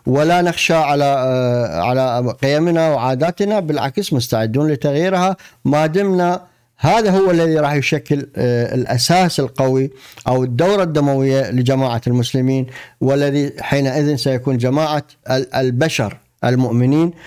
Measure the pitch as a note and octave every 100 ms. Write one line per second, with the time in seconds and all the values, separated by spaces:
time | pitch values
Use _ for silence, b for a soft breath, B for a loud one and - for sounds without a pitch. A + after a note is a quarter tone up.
0 | - C3+ D#3 F3 F3 E3 - E3 D3 C#3+
1 | C#3 C#3 C3 B2+ B2 B2 A2+ D#2+ G2 B2+
2 | C3 A#2+ B2 - C#3 D3 E3+ E3 D#3+ C#3
3 | B2 C3 D#3+ E3+ G3+ G#3 D#3+ D3 C3 E3
4 | G3+ C#3 A2+ A2+ A2 B2 D#3 C#3+ D3 C#3+
5 | F#3 F#3 F#3 F#3 B B C3+ D3 D#3 F3
6 | G3+ F#3 F3 F3+ b b b _ D3 G#3+
7 | G#3+ F#3+ F#3+ E3+ E3 D#3 C#3+ D3 B2+ D3+
8 | - C#3+ - - B2 A#2+ A#2+ B2+ A#2+ B2
9 | - F3 F3+ - C3 - C3+ C3 C3+ B
10 | B B - B2+ B2+ A#2+ F3 G3+ F3 D3+
11 | C#3+ C3+ C3+ C3+ B2 B2+ B2 C3+ C3 A#2
12 | B2 B2 A#2+ C3+ B2+ C3+ B2+ B B -
13 | C3 C#3 C#3+ C#3 C#3+ - - C#3 C#3 C3+
14 | D3 C#3+ C#3 B2+ C3 B2+ B2+ C#3 D#3 D3+
15 | - _ - C3 C3+ C3 C3 B2 D#3+ -
16 | G#2+ - _ _ B2 B2+ B2 A#2+ B2+ D3
17 | E3+ E3+